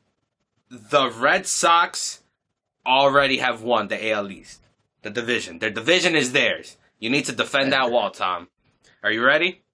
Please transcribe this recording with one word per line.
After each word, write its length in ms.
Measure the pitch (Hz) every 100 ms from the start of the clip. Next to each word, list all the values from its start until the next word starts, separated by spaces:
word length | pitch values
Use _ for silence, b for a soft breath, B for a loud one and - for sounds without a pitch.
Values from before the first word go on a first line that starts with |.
| _ _ _ _ _ _ _
The 400 | 123 107 147 131
Red 380 | 113 139 185 190
Sox 720 | - 170 170 180 - - - _ _ _ _ _ _ 127
already 520 | 131 139 139 135 131
have 220 | 127 113
won 240 | 113 113 101
the 80 | 104
A 80 | 110
L 180 | 107 101
East, 320 | 85 - - _ _ _ _
the 80 | 107
division. 480 | 113 117 120 87 82
Their 120 | 110
division 440 | 107 113 175 175
is 160 | 160 123
theirs. 460 | 131 113 85 - - _ -
You 100 | 110
need 140 | 143
to 80 | 139
defend 400 | 117 113 139 135
that 180 | 135 123
wall, 220 | 120 101
Tom. 340 | - 95 87 87 _ _ _ b b
Are 80 | 104
you 140 | 110
ready? 380 | 127 151 175 - _